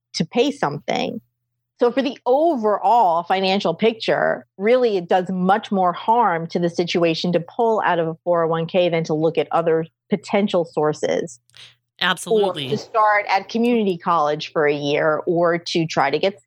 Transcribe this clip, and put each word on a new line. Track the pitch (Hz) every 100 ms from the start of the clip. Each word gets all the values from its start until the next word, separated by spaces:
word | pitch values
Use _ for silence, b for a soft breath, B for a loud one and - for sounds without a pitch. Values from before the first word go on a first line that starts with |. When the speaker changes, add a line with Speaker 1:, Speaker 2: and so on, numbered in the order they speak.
| _
Speaker 1:
to | - 165
pay | 240 277
something. | - 147 - - - - - _ _ _ _ _ -
So | 240
for | 254
the | 214 165 -
overall | 269 330 269 214 202 190 233 190 165
financial | 170 190 190 196 185
picture, | 165 220 226 - 143 - 160 - -
really | 208 254 240 196
it | 175
does | 190 180
much | 185 185 214 -
more | 196 180
harm | 175 - 240 208 165 165
to | 185
the | 175
situation | 170 175 185 170 160 180
to | 170
pull | 170 - 233 214 165
out | 170
of | 160
a | 160 175
four | 170
oh | 165
one | 165 165
k | 190 180
than | 165 160
to |
look | 156 160 160
at | 147
other | 160 170 160 165 _ -
potential | - - 208 208 208 196
sources. | - 151 151 - 82 - - _ B B B _ -
Speaker 2:
Absolutely. | 180 180 185 214 196 160 131
Speaker 1:
Or |
to | 208
start | - 220 190 208 -
at | 196 196
community | 226 240 240 196 170
college | 185 170 147 151 -
for | 170 147
a | 147
year, | 143 147 156 151 -
or | 170 170 170
to | - 170 160
try | 170 135
to | 151
get | 190 202